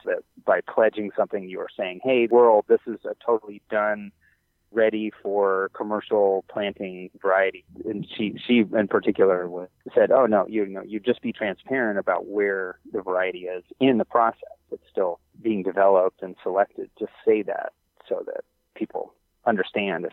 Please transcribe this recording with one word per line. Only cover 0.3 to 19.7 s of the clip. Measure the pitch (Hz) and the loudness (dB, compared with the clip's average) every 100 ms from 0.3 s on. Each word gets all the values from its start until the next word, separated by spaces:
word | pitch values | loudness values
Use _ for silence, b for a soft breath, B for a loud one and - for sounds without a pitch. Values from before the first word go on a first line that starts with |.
| - | -8
by | - 92 | 0 0
pledging | - - 110 107 104 - | 0 2 2 2 -6 -4
something, | 98 104 92 | -4 -4 -8
you | 92 | -10
are | 90 | -10
saying, | - 95 92 | -8 -8 -6
"Hey, | 127 127 117 | 0 2 4
world, | 120 120 107 - | 6 8 6 4
this | 113 - | 2 0
is | 104 - | -10 -10
a | 107 | -8
totally | - 113 104 104 _ | -2 -2 -4 -18 _
done, | 110 104 104 101 - _ _ _ _ _ | -2 -2 -4 -8 -18 _ _ _ _ _
ready | 113 110 110 107 - | 0 0 0 -6 -8
for | 101 101 98 95 95 | -4 0 2 2 -2
commercial | - 107 104 - 107 98 95 - | -6 -6 -6 0 2 4 2 -2
planting | 110 101 - 98 90 92 - | -6 -6 -6 -10 -10 -16 -6
variety." | 98 95 95 92 _ - - | 2 2 2 -2 _ -12 -8
And | 104 - | -8 -8
she, | - 104 - | -6 -6 -6
she | - 120 98 | 2 4 4
in | 110 98 | 0 0
particular | 104 110 101 98 90 90 | 0 0 2 2 2 -2
was, | 87 90 _ - | -8 -12 _ -4
said, | - 101 | 2 4
"Oh, | 131 120 | 4 4
no, | 104 92 | 2 0
you | 107 98 | -2 -4
know, | 95 | -6
you | 98 107 | -10 -6
just | 110 120 | -2 -2
be | 120 | -4
transparent | - 107 92 - 131 113 101 | -6 -6 -6 -6 -2 -2 -2
about | 95 87 92 | -2 -2 -2
where | 101 101 98 92 - - | -2 0 0 -6 -12 -10
the | 104 | -8
variety | 95 92 92 90 90 | -2 -2 -2 -4 -10
is | 92 - - | -10 -12 0
in | 131 117 | 2 2
the | |
process. | - 120 113 - - - _ | 0 2 2 0 -14 -20 _
It's | - _ | -16 _
still | - 90 82 _ - | -4 -4 -4 _ -8
being | 110 104 | -4 -4
developed | 90 92 98 95 92 - | -2 2 4 6 2 -2
and | 92 95 | -14 -10
selected. | 98 92 101 - 95 _ | -4 -2 -2 -4 -14 _
Just | 107 - | -10 -4
say | - 110 | 0 2
that | 98 90 - - _ _ - | 0 -6 -8 -14 _ _ -10
so | 92 - | -8 -8
that | - - _ _ | -12 -14 _ _
people | - 110 - - _ _ _ 117 | -12 -10 -8 -12 _ _ _ -2
understand | 107 - | -2 -2